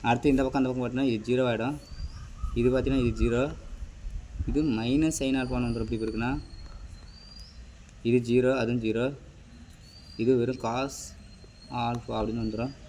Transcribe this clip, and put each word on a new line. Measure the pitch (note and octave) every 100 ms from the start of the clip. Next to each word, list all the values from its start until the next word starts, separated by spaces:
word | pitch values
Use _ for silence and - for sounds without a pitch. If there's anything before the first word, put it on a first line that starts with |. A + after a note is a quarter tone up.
| A#2
அடுத்து | A#2+ D3
இந்த | C3+
பக்கம் | C3 C#3
அந்த | B2+
பக்கம் | B2+
பார்த்தீங்கன்னா | A#2+ B2 C3+
இது | A2+ G#2+
ஜீரோ | B2 B2+
ஆகிடும். | A2+ A#2+ D3 - - - - - - - A#2
இது | A#2+
பார்த்தீங்கன்னா | C3 C3+ C3+
இது | A#2+ A2
ஜீரோ, | A#2 A#2+ C#3+ E3 - - - - - - - - -
இது | C3 D#3 A2
minus | A#2 C#3 D#3+ D#3+
sin | C3+ C3
alpha-ன்னு | B2 B2 A#2+
வந்துடும். | A#2 A2
எப்படி | A2+ A2
இருக்குன்னா | A2 A#2+ C#3+ - - - - - - - - - - - - - - - - A#2
இது | B2 A#2
ஜீரோ, | A#2+ B2+ C3+
அதுவும் | A#2 A#2+
ஜீரோ, | A2 A2 B2+ C#3 - - - - - - - - - -
இது | A#2 B2+
வெறும் | A#2 B2
cos | A#2 A#2+ C#3 - - - - - - - - B2
alpha | A#2 A#2+ - A2+
அப்படின்னு | A2 A#2
வந்துடும். | A2 G#2+ C3 C#3